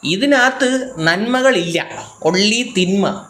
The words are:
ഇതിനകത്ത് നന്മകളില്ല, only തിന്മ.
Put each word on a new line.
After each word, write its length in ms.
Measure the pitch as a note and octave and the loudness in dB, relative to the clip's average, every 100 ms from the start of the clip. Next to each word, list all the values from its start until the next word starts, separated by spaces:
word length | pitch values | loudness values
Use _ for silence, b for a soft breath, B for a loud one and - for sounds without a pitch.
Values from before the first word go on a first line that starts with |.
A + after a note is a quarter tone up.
| C#3 | -4
ഇതിനകത്ത് 560 | F#3 C#4 C#4 B3 B3+ B3+ C4 B3 D#3+ D#3+ | -2 2 4 2 2 0 0 -4 -2 0
നന്മകളില്ല, 680 | F3 A3+ B3+ B3+ A3+ E3+ E3 - B B B D#3 | 0 0 2 2 2 0 -4 -4 B B B 0
only 320 | F3+ G#3 A3+ B3 F#3 | 2 2 0 -2 0
തിന്മ. 280 | F3+ G3 F3 G2+ - | 0 2 0 -4 -12